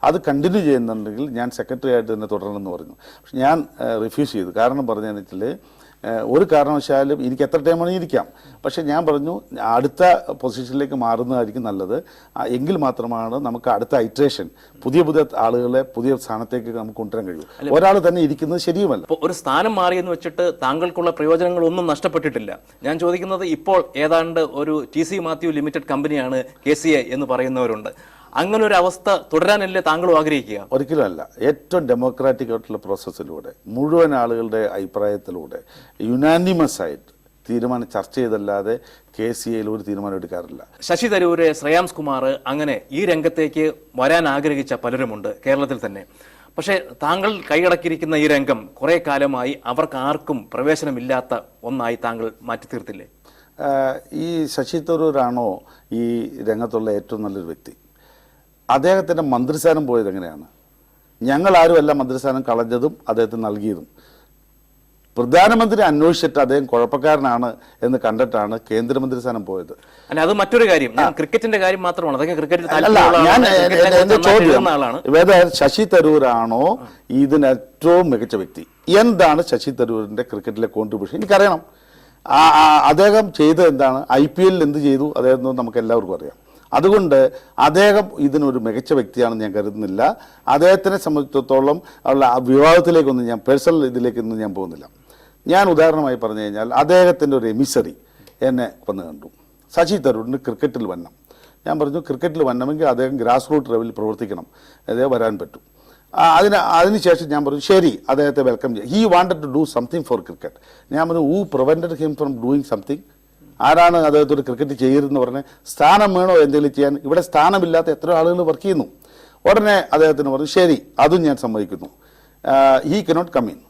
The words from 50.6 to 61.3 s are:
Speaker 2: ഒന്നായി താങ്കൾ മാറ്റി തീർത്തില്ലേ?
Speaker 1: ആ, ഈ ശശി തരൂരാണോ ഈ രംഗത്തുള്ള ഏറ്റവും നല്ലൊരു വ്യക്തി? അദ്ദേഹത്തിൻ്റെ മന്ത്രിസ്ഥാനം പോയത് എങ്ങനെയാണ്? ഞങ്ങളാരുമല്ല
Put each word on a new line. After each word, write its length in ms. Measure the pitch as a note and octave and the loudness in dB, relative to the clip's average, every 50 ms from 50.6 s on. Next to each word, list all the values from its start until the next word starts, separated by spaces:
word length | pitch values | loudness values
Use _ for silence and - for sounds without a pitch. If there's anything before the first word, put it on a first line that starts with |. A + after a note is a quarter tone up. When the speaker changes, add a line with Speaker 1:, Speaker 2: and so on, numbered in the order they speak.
| C3 D3 D#3 D3+ D#3 D3 C3+ B2 A#2+ B2+ C3+ - - - C3 A2+ - _ _ _ - | -2 -2 -2 -2 -2 -8 -8 -8 -4 -4 -4 -4 -4 -6 -8 -8 -8 _ _ _ -12
Speaker 2:
ഒന്നായി 340 | A#2 C3 C3 A#2+ A#2 A#2+ A#2 - | -10 -8 -6 -4 -6 -6 -6 -6
താങ്കൾ 280 | A#2 A#2 A2+ A2+ A2+ G#2+ _ | -8 -8 -6 -8 -10 -10 _
മാറ്റി 260 | A2 A#2+ A#2 A#2 - - - | -12 -10 -10 -10 -10 -14 -14
തീർത്തില്ലേ? 320 | B2 - - G#2 F#2 - _ _ _ _ - _ _ _ _ _ - D3 | -14 -14 -14 -18 -18 -18 _ _ _ _ -20 _ _ _ _ _ -8 -6
Speaker 1:
ആ, 360 | C#3+ C#3 C3+ C3+ C3 C3+ - - _ - | -2 -2 -2 -2 -2 -4 -8 -14 _ -12
ഈ 320 | D3+ D#3 E3+ E3+ E3 D#3 | -10 -8 -6 -6 -6 -6
ശശി 320 | C#3 - - C3 - - E3 | -6 -6 -8 -8 -6 -6 -8
തരൂരാണോ 840 | D3+ - E3+ D#3+ D#3+ D#3+ C#3+ C#3 B2+ B2 B2 B2 A#2+ G#2+ F#2 - _ _ _ _ _ _ | -4 -4 -2 -2 0 0 0 0 -2 -2 -2 -4 -4 -6 -6 -8 _ _ _ _ _ _
ഈ 400 | A2 A#2 A#2 A#2 A#2 A#2 A2 A2+ - - - G#2 | -8 -6 -4 -4 -4 -6 -6 -8 -12 -10 -6 -4
രംഗത്തുള്ള 420 | A2 A2 A#2 A2+ A2+ A2+ A2 A2 | -4 -4 -4 -6 -6 -6 -4 -4
ഏറ്റവും 300 | G#2 G2+ G2+ - A#2 G#2+ | -4 -6 -6 -8 -10 -10
നല്ലൊരു 240 | G#2+ G2+ G2 G2 F2 | -10 -10 -10 -10 -12
വ്യക്തി? 320 | E2 D#2 _ _ - - _ _ _ _ _ _ _ _ _ _ _ _ _ _ _ _ _ _ - | -12 -16 _ _ -20 -20 _ _ _ _ _ _ _ _ _ _ _ _ _ _ _ _ _ _ 0
അദ്ദേഹത്തിൻ്റെ 540 | B2 C#3 C3+ F3 F#3 F#3+ F#3 D#3 F3 D#3+ D#3+ | 0 2 4 2 2 2 2 -2 -2 -2 0
മന്ത്രിസ്ഥാനം 640 | C#3+ B2+ A#2+ B2+ B2+ D#3 D3+ - E3 D#3+ D#3 D3+ C3 | -2 -2 -2 -2 -2 -4 0 2 2 2 2 0 0
പോയത് 220 | B2 A#2 G#2+ G2+ | 0 0 0 -2
എങ്ങനെയാണ്? 340 | F#2 G2 F2+ E2+ D#2 D2 D#2 - _ _ _ _ _ _ _ _ _ _ _ _ _ _ A2+ | -6 -8 -12 -12 -16 -18 -20 -20 _ _ _ _ _ _ _ _ _ _ _ _ _ _ -4
ഞങ്ങളാരുമല്ല 680 | B2 | -2